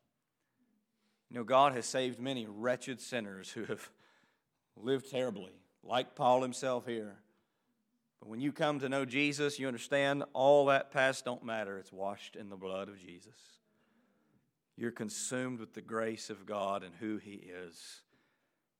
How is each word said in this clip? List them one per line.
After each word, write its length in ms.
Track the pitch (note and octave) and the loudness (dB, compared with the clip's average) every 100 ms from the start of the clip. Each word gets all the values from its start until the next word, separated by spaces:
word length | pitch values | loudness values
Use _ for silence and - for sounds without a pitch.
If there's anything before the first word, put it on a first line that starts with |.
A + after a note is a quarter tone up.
| _ _ _ _ _ _ _ _ _ _ _ _ - | _ _ _ _ _ _ _ _ _ _ _ _ -12
You 60 | A#2+ | -8
know, 80 | |
God 300 | A2+ C3 C#3+ | 4 8 8
has 120 | B2+ A2 | 6 -2
saved 320 | C3+ B2+ A#2 | 0 0 -2
many 260 | C3 C3 | -4 -4
wretched 560 | G#2+ G#2 A#2+ B2 - B2 | -6 -4 0 0 -2 -10
sinners 520 | - B2 G2+ F#2+ F#2 | -6 -6 -6 -8 -10
who 120 | A#2 G2+ | -8 -6
have 260 | G#2 - _ _ _ _ _ _ _ _ | -6 -10 _ _ _ _ _ _ _ _
lived 340 | - A2 C3+ C3 | -8 -2 -2 -2
terribly, 440 | B2+ B2+ G2 F#2 F#2 _ _ | -4 -2 -4 -12 -18 _ _
like 320 | - A#2+ - - | -2 0 0 2
Paul 260 | B2+ B2+ | 4 6
himself 440 | C3 A#2+ C3+ B2 A#2+ | 4 -2 -2 -2 -2
here. 360 | A#2 G#2+ G2 _ _ _ _ _ _ _ _ _ - | -6 -6 -12 _ _ _ _ _ _ _ _ _ -20
But 100 | A2 | -12
when 120 | A2+ | -4
you 100 | C#3+ | -2
come 300 | D3 D3+ D3 | 2 2 2
to 80 | C3+ | 0
know 160 | C3+ | 0
Jesus, 540 | C3 B2+ D3 C#3+ D3 C#3+ | 0 2 2 2 -2 0
you 100 | C3+ | -4
understand 560 | A#2 - C#3+ C#3 C#3+ C#3 | -4 0 2 4 2 -2
all 340 | - C3+ C#3+ C#3 | 4 8 10 8
that 240 | C3+ - | 6 2
past 340 | C#3+ C3 C3 | 2 2 2
don't 200 | - B2 | -4 -6
matter. 340 | A#2 A2+ G2 G2 | -4 -4 -4 -8
It's 140 | F#2 | -10
washed 420 | F#2 G2 G2+ - | -6 -6 -6 -12
in 140 | - G#2 | -14 -14
the 80 | G2 | -10
blood 320 | F#2+ F#2 G2 | -6 -6 -6
of 100 | G2+ | -12
Jesus. 600 | F2+ F2 - - - _ _ _ _ _ _ _ _ _ _ _ _ - | -16 -18 -20 -20 -20 _ _ _ _ _ _ _ _ _ _ _ _ -6
You're 140 | A#2 | -6
consumed 680 | A#2 G#2+ - - B2+ B2+ B2 | -4 -6 -6 -4 -4 -4 -6
with 140 | A2 | -10
the 80 | A2 | -14
grace 480 | A2 A2+ A2+ G#2+ - | -6 -2 -2 -4 -8
of 160 | G2+ G2 | -12 -6
God 360 | G#2 G2 G2 | -2 0 -2
and 120 | F2+ | -6
who 240 | E2+ A2 G#2+ | -8 -6 -6
He 160 | G#2 | -8
is, 680 | G2+ E2+ F2+ F2 E2 - - _ _ _ _ _ _ _ _ | -16 -14 -12 -14 -14 -18 -20 _ _ _ _ _ _ _ _